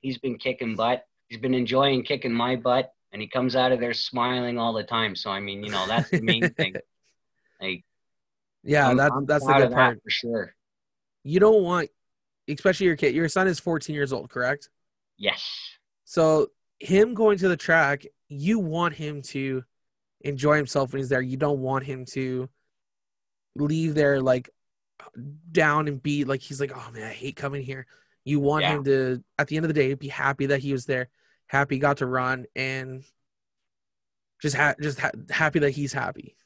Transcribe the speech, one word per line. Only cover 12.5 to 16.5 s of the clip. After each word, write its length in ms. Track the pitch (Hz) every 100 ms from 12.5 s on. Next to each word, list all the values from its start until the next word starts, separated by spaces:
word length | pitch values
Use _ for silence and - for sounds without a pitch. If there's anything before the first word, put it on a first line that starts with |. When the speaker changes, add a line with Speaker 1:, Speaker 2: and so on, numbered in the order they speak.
| 147 196 180 185
Speaker 2:
your 80 |
kid. 180 | 156 147 131
Your 120 | 165
son 200 | 185 190
is 100 | 170
fourteen 380 | - 165 - 151
years 160 | 139
old, 180 | 131 127
correct? 380 | - 123 143 - _ _ _ _ _
Speaker 1:
Yes. 260 | 101 - - - - - _ _
Speaker 2:
So 480 | _ - 160 156 -